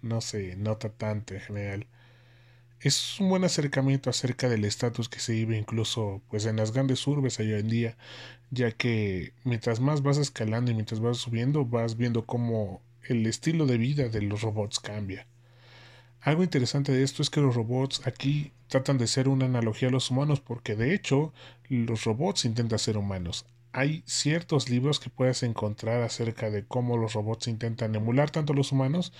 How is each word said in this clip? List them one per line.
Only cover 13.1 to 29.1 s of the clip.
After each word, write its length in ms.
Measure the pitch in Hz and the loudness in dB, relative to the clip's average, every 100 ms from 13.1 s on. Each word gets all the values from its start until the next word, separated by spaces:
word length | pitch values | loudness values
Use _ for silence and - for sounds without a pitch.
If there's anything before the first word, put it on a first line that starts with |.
| 120 110 | 2 2
estilo 400 | - - 165 143 | 0 0 2 4
de 120 | 120 | 4
vida 300 | 120 147 123 | 2 2 0
de 140 | 113 | 0
los 200 | 101 104 | 0 0
robots 380 | 110 104 101 - | -2 -2 -2 -4
cambia. 460 | - 107 98 95 - - _ - - - - - - - | -8 -8 -6 -8 -12 -20 _ -20 -20 -20 -20 -20 -20 -4
Algo 220 | - 156 | 0 2
interesante 500 | 185 143 123 143 139 | 4 2 2 0 2
de 100 | 131 | 4
esto 200 | 135 - | 2 0
es 80 | 147 | -2
que 100 | - | 2
los 140 | 139 | 4
robots 520 | 120 110 127 135 - - | 2 0 0 -2 -2 -6
aquí 460 | - 135 147 147 - - | -2 0 0 -2 -12 -2
tratan 280 | 135 135 139 | 0 2 2
de 100 | 117 | 2
ser 200 | - 135 | 2 2
una 180 | 135 131 | 4 2
analogía 420 | 127 113 104 127 | 2 0 2 2
a 40 | |
los 180 | 131 - | 2 2
humanos, 300 | 127 147 143 | 0 2 0
porque 360 | - 117 - 107 | -2 -8 -4 0
de 180 | 120 | 2
hecho 380 | 202 - 135 156 - - - - | 0 2 2 2 -6 -20 -20 -2
los 360 | 127 117 113 | 0 2 0
robots 400 | - 110 175 196 | 0 0 0 0
intentan 340 | 123 113 117 107 | 0 0 0 0
ser 180 | - 107 | 0 0
humanos. 480 | 101 95 87 - - - - | -2 -4 -4 -6 -10 -20 -10
Hay 280 | 127 139 160 | -2 0 0
ciertos 640 | - - 143 165 165 147 120 | -4 -2 2 0 2 0 2
libros 320 | 123 135 175 | 2 2 0
que 80 | - | -4
puedes 340 | - 131 123 | 0 0 2
encontrar 600 | 123 113 107 104 113 120 | -2 -2 -4 -4 -2 0
acerca 480 | 113 - 117 113 113 | 0 -2 -4 -2 -4
de 120 | 104 104 | -4 -2
cómo 320 | 127 123 117 | -2 0 0
los 160 | 113 | 0
robots 340 | 110 104 113 - | -2 -4 -4 -4
intentan 460 | 110 117 113 110 | -4 -4 -2 -2
emular 360 | 110 110 123 147 | 0 2 2 2
tanto 220 | 160 151 | 0 0
a 40 | 139 | 0
los 140 | 139 | 2
humanos 440 | 135 131 175 175 | 2 2 0 -2